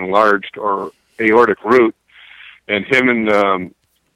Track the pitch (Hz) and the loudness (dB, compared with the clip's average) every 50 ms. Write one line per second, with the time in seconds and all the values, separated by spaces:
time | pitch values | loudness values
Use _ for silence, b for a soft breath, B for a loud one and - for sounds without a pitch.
0 | 92 92 95 104 110 104 101 101 98 - - - 107 104 98 98 98 - - _ | -4 -2 0 2 4 2 2 0 -4 -10 -12 -8 -6 -4 -4 -4 -6 -10 -14 _
1 | _ _ _ - 113 110 107 120 120 110 95 - - 107 123 127 117 110 - _ | _ _ _ -4 -2 2 4 4 4 2 0 -4 -2 0 2 2 2 2 -2 _
2 | _ B B B B B B B B B B B B - 104 101 92 87 135 131 | _ B B B B B B B B B B B B -8 -6 -6 -4 -2 -2 0
3 | 127 127 120 113 110 107 104 101 101 98 95 92 90 85 _ _ _ _ _ _ | 0 0 -2 -2 0 0 0 0 0 0 -2 -4 -6 -10 _ _ _ _ _ _
4 | _ _ _ | _ _ _